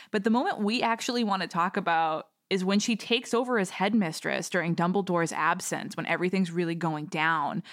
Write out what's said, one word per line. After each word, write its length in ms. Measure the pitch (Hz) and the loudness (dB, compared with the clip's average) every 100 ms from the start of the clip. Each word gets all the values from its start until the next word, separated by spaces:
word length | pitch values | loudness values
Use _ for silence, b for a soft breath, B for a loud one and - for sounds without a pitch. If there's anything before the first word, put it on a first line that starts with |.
| B | B
But 140 | 214 | 0
the 40 | 214 | 4
moment 280 | 233 359 - | 4 2 0
we 240 | 208 233 | 0 0
actually 420 | 233 226 - 240 | 0 0 -2 0
want 160 | 214 190 | 0 0
to 80 | 170 | -2
talk 300 | 175 180 202 | 0 0 0
about 480 | 175 165 160 156 - _ _ | 0 2 2 0 -6 _ _
is 160 | 190 | 0
when 140 | 185 202 | 2 2
she 160 | 220 | 2
takes 400 | 220 - 240 247 | -2 0 0 2
over 240 | 233 247 240 | 0 2 0
as 120 | 185 | 0
headmistress 760 | - 196 220 170 151 156 135 160 | 0 2 2 0 -2 -2 -2 -2
during 280 | 185 170 165 | -2 0 2
Dumbledore's 560 | 175 202 190 175 165 | 2 2 0 0 0
absence, 640 | - 156 180 - 160 - - | 0 0 0 -2 -6 -6 -6
when 100 | - | -4
everything's 460 | 165 180 190 175 | -2 0 0 0
really 240 | 170 165 170 | 0 -2 -2
going 300 | 165 151 151 | -2 -2 -4
down. 540 | 165 160 160 139 - B | 0 2 2 0 -4 B